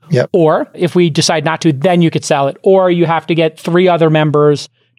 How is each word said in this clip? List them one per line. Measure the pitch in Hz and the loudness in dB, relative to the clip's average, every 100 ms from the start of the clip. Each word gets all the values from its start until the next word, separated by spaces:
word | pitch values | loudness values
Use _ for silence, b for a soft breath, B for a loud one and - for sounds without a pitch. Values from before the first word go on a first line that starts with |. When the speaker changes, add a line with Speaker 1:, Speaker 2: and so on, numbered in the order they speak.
| - | -4
Speaker 1:
Yep. | 131 - | -2 0
Speaker 2:
Or | 190 156 196 302 | 0 2 0 -4
if | - 175 180 | -6 -2 0
we | 175 | 0
decide | 147 151 160 151 | 0 -2 -2 -4
not | 160 | -2
to, | 170 | -2
then | 135 185 175 | 0 0 2
you | 165 | 0
could | 151 - | -2 -2
sell | 147 139 | -2 -2
it. | - | -2
Or | 196 190 185 | 0 2 2
you | 175 165 | 0 0
have | 165 - | -2 -2
to | 165 | -2
get | 160 - | -2 -4
three | - 170 180 | -2 0 2
other | 170 160 | 2 2
members | 156 151 147 147 143 - _ _ | 2 0 2 2 0 -6 _ _